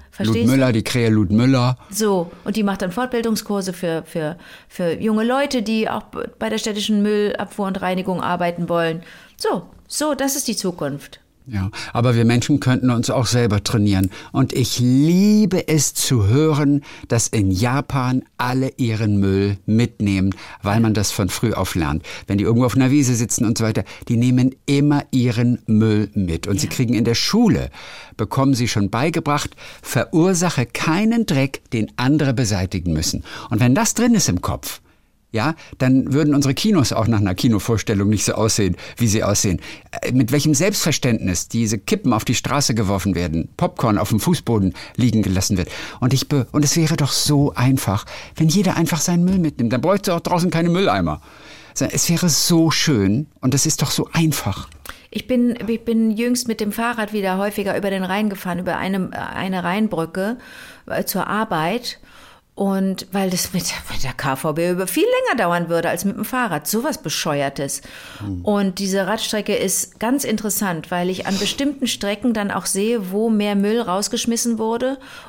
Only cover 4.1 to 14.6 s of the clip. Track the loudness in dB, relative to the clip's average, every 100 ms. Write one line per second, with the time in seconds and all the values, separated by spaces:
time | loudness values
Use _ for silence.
4.1 | -4 -4 -6 -14 -20 -14 -4 -2 0 0
5.1 | 0 2 0 0 -2 0 0 0 -2 -8
6.1 | -10 -10 -6 -4 -4 -4 -4 0 2 2
7.1 | 2 0 -2 -6 -6 -4 -2 -2 -2 -2
8.1 | -2 -2 -2 -2 -2 -2 0 0 -4 -10
9.1 | -20 -20 -6 -2 -2 -6 -18 -10 -4 -2
10.1 | 0 -2 -2 -4 -4 -4 -4 -6 -6 -12
11.1 | -20 _ _ -8 -4 -4 -6 -6 0 2
12.1 | 4 4 2 2 2 2 2 2 0 0
13.1 | 0 2 2 2 2 0 2 2 2 0
14.1 | -4 -6 0 0 0